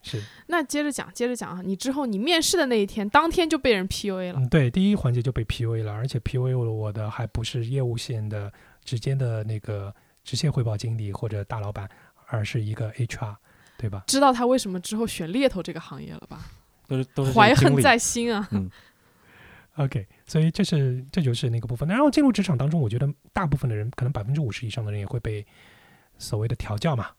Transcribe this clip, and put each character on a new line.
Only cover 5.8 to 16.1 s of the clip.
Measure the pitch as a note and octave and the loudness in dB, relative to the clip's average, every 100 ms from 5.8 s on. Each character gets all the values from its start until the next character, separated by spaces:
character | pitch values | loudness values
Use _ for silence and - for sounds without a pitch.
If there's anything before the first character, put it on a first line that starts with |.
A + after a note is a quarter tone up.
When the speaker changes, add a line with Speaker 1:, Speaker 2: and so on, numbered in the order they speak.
Speaker 1:
了， | G#2+ | -4
而 | G#2 C3 | -4 -4
且 | A#2 | -4
P | - C3 | -2 -2
U | B2+ | 0
A | |
了 | B2+ A#2 | 0 0
我 | A2 G#2+ | -2 -4
的 | G#2 G#2+ | -4 -6
还 | - A2+ | -4 -6
不 | - | -4
是 | A2 B2 A2+ | -4 -4 -2
业 | C3+ | -2
务 | B2 A#2 | -2 -4
线 | - A#2 G#2+ | -4 -6 -4
的 | G#2+ G2+ - - _ - | -6 -8 -12 -20 _ -8
直 | A#2 | -4
接 | C3+ | -2
的 | C3+ B2+ A2 | 0 0 -2
那 | G#2+ G#2+ | -4 -6
个 | - G#2 G2 - _ _ | -6 -8 -8 -12 _ _
直 | - B2 | -8 -2
线 | D3+ | 0
汇 | C3+ | 2
报 | A2+ G#2 | 0 -2
经 | A2+ A2+ | -4 -4
理 | G#2 | -4
或 | G2 A2+ | -4 -4
者 | G#2 | -4
大 | G2+ A2+ | -6 -6
老 | G2+ | -6
板， | G#2 G2 - - _ _ | -8 -12 -16 -20 _ _
而 | A2+ | -4
是 | G#2+ A#2+ | -2 -2
一 | G#2+ | -4
个 | G#2+ A2 | -4 -6
H | - A#2+ - | -4 -4 -4
R， | G#2 G2+ _ _ _ - | -8 -10 _ _ _ -8
对 | A2 | -6
吧？ | G2 - | -6 -2
Speaker 2:
知 | C4+ | 4
道 | C#4 | 4
他 | A#3+ B3 | 4 2
为 | B3+ | 2
什 | G#3 | 0
么 | F3+ | -6
之 | - G#3+ | -6 -4
后 | A3+ | -4
选 | - E3 | -4 -4
猎 | A3 C4+ | 2 2
头 | G3 | 0
这 | E3+ | -8
个 | F3 | -10
行 | - C3+ | -12 -14
业 | D3 | -14